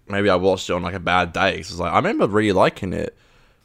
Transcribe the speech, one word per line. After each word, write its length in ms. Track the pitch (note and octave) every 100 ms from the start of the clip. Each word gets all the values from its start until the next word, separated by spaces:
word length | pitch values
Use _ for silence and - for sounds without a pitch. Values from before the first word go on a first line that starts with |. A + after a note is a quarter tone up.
| -
maybe 200 | G2+ G2+
I 80 | F2+
watched 320 | F#2+ F#2 -
it 60 |
on, 80 | F2+
like, 120 | F2
a 60 | F#2
bad 320 | E2+ F2+ F2
day, 240 | E2+ F#2+ E2+
'cause 140 | F2
it's 100 | F2
like, 120 | F2
I 40 | F#2
remember 300 | E3 D#4 D#3
really 240 | G#2 G#2+
liking 400 | F#2 C3+ - F#2+
it 240 | E2+ - - _ _ _ _